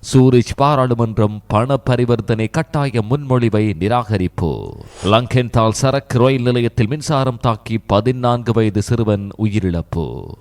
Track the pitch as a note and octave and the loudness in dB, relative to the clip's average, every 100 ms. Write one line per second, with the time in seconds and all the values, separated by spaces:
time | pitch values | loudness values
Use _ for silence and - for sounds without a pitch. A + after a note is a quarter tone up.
0 | - C3 C3 B2+ A#2+ - C#3 D3 B2+ A#2 | 2 4 6 6 2 0 0 2 0 0
1 | A2+ G#2+ G#2 G#2+ - G#2+ B2 C3+ - A#2+ | -2 0 0 -2 -2 -2 0 -2 0 0
2 | B2 A#2+ G2+ A2+ A2 - D#3+ D3+ C#3+ A#2 | 2 0 0 -2 -2 -4 -4 -4 -2 -2
3 | G#2 C#3 C#3 B2+ A#2 G#2+ G#2+ D#2+ F#2+ B2 | -2 -2 0 0 2 2 0 -2 -2 -2
4 | A2+ G#2 F#2 - E2+ A#1+ G1+ G1+ - - | 0 -2 -2 -2 -4 -4 -8 -14 -18 -8
5 | F2+ A2 B2 B2 A#2+ B2 A2 G#2+ C3+ C3+ | 0 0 2 -2 0 2 2 2 0 -2
6 | - B2+ B2+ C3+ A#2+ B2 A#2 - G#2+ D3+ | -2 2 4 2 0 0 0 0 -2 -2
7 | D3 D3 C3 A#2+ B2+ A2 - A2+ - G2+ | -2 -2 -2 -2 -2 -2 -4 -6 0 2
8 | A2 B2+ B2 A#2+ A#2 A2+ A2 G2+ G2+ A#2 | 2 0 0 0 0 0 2 0 -2 0
9 | G#2+ G#2 G2+ - G#2+ G#2 F#2 E2+ E2 E2 | 0 0 -2 -4 -2 0 -2 -2 -4 -6
10 | C#2+ A#1+ G1+ - | -6 -8 -14 -16